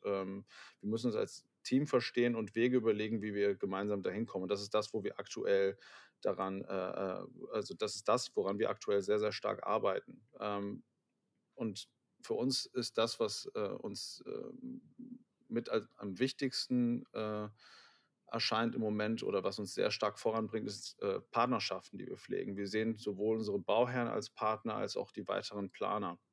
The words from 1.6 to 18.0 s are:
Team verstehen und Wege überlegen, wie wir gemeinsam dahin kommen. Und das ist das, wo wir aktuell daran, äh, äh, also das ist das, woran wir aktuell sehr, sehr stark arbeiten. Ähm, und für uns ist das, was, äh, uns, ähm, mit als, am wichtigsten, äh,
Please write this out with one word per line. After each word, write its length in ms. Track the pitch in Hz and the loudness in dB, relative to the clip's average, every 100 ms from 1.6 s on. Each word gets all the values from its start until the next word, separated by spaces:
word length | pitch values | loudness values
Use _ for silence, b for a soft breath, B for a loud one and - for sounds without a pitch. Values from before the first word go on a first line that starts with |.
Team 220 | - 131 147 | 0 2 4
verstehen 480 | 127 - - 120 117 | 2 2 4 4 4
und 200 | 107 113 | -2 2
Wege 220 | 123 127 | 4 6
überlegen, 440 | 113 107 107 113 | 4 4 2 0
wie 120 | 107 | -2
wir 220 | 101 101 98 | 2 4 4
gemeinsam 480 | 98 95 104 101 | 0 0 0 0
dahin 220 | 95 95 117 | 0 -2 -2
kommen. 180 | 95 | -2
Und 60 | 92 | -2
das 120 | 101 | -2
ist 120 | 104 | 0
das, 200 | 107 104 | 0 0
wo 100 | 110 | -2
wir 160 | 98 - | -4 -6
aktuell 580 | 98 - 95 98 98 98 B B B _ | -8 -2 4 6 4 2 B B B _
daran, 420 | 104 95 95 95 | -4 0 -2 -4
äh, 40 | - | -4
äh, 540 | 95 95 - 95 95 95 - - | -4 -2 -2 -4 -4 -8 -12 -6
also 220 | 110 101 | -4 -4
das 220 | 87 107 - | -4 -4 -2
ist 120 | - | 2
das, 260 | 120 - - | 2 2 0
woran 240 | 95 101 | 0 2
wir 100 | 110 | 0
aktuell 320 | - - 101 | -2 0 2
sehr, 180 | 98 107 | 4 2
sehr 140 | 107 | 2
stark 320 | 104 104 101 - | 0 -2 -2 0
arbeiten. 600 | 107 101 95 - - _ - | 2 2 0 -4 -14 _ -8
Ähm, 440 | 104 101 101 107 - _ _ _ _ _ _ - | -4 -2 -2 -6 -12 _ _ _ _ _ _ -6
und 340 | 113 101 - _ _ _ | -4 -4 -12 _ _ _
für 140 | - 110 | -4 0
uns 320 | 127 127 - | 2 0 -2
ist 300 | 127 120 - | -2 -2 2
das, 220 | 113 - | 2 2
was, 320 | 110 - - - | -2 -2 -6 -4
äh, 120 | 101 | -2
uns, 560 | 98 104 98 - - - | -4 -6 -8 -8 -10 -8
ähm, 540 | - - - - - - - - - _ _ - | -8 -8 -10 -10 -12 -14 -16 -14 -16 _ _ -6
mit 200 | 113 117 | -4 0
als, 180 | 110 104 - | 0 -2 -8
am 200 | 104 95 | -8 0
wichtigsten, 880 | 131 - 135 - - 123 120 120 - | 0 0 -2 -2 0 2 2 0 -4
äh, 340 | 113 107 107 107 - b b b b | -6 -4 -4 -6 -10 b b b b